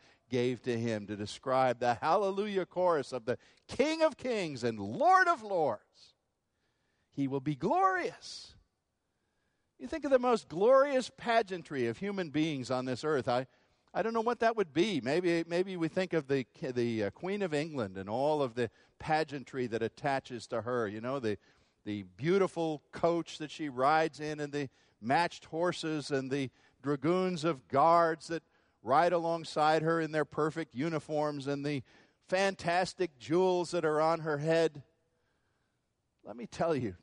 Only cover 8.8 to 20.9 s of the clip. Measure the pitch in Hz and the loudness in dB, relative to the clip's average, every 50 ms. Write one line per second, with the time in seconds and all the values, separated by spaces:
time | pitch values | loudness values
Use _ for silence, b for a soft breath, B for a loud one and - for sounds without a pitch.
8.8 | _ _ _ _ _ _ _ _ _ _ _ _ _ _ _ _ _ _ _ - | _ _ _ _ _ _ _ _ _ _ _ _ _ _ _ _ _ _ _ -16
9.8 | 269 240 - 320 269 294 269 254 247 254 240 214 - - 156 165 196 233 262 269 | -12 -8 -8 -6 0 2 2 4 4 4 2 2 0 -4 -2 2 4 6 8 6
10.8 | 269 294 277 262 240 - - - - 240 226 233 226 180 190 175 156 - 151 135 | 6 4 2 0 -2 -4 -8 -8 -2 0 2 2 2 2 -2 -10 -8 -6 -4 -2
11.8 | 120 117 113 - 196 202 202 196 180 151 131 151 156 165 151 135 120 110 131 127 | 0 0 -2 -2 -4 -4 -4 -4 -4 -2 -2 0 0 0 -2 -4 -4 -2 -2 -2
12.8 | 127 131 127 - - 151 156 131 117 131 123 127 135 - b b b b b b | -2 -2 -4 -4 -2 0 0 0 2 2 0 0 0 -4 b b b b b b
13.8 | b b b 180 180 226 226 226 220 233 240 - 233 226 233 226 196 160 127 156 | b b b -4 -2 -2 0 0 0 0 0 2 2 2 2 0 -2 0 0 2
14.8 | 180 226 196 139 107 123 147 180 185 170 170 170 170 - 170 175 185 196 190 180 | 2 2 0 -2 -2 0 0 0 2 2 2 0 0 0 0 -2 0 -2 -2 -4
15.8 | 165 160 - 185 190 180 - 165 143 127 139 139 123 - _ - - 139 127 123 | -4 -2 -2 -2 -2 0 0 -2 0 0 0 -2 -2 -4 _ -10 -8 -6 -2 -2
16.8 | 120 120 113 110 104 98 - - - 185 196 208 196 180 151 143 151 170 151 139 | 0 0 0 -2 -2 -4 -4 -6 -6 -6 -4 -4 -2 -2 -2 -2 -4 -4 -4 -6
17.8 | 113 95 92 95 95 101 107 123 139 151 151 151 143 123 113 123 123 107 - b | -6 -6 -6 -8 -8 -4 -4 -2 0 0 0 0 0 -2 -2 -2 -4 -4 -4 b
18.8 | b b b b - - 156 156 160 151 135 143 123 - - 135 123 117 107 110 | b b b b -4 -2 0 0 0 -2 -6 -10 -12 -10 -6 -6 -4 -4 -2 -2
19.8 | 113 107 - - - 143 135 135 - - 131 113 - - - 117 104 120 127 123 | -4 -4 -4 -4 -4 -2 -2 -2 -4 -6 -10 -12 -10 -6 -6 -6 -4 -2 -2 -2
20.8 | 117 101 | -2 -2